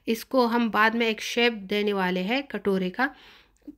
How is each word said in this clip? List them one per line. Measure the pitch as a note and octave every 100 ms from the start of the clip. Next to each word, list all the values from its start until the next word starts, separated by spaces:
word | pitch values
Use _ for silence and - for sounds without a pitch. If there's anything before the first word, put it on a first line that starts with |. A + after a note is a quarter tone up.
| -
इसको | A3+ - C4+ A#3
हम | A#3 A#3
बाद | G#3 A3 A#3
में | A3+
एक | G#3+
शेप | - A#3+ A#3+
देने | A3+ F#3+ G#3 G#3
वाले | G3+ F3+ F#3
हैं | F#3 C4
कटोरे | C#4+ G#3+ G3+ F#3+ F#3
का, | F#3 C#4 - - - _ _ -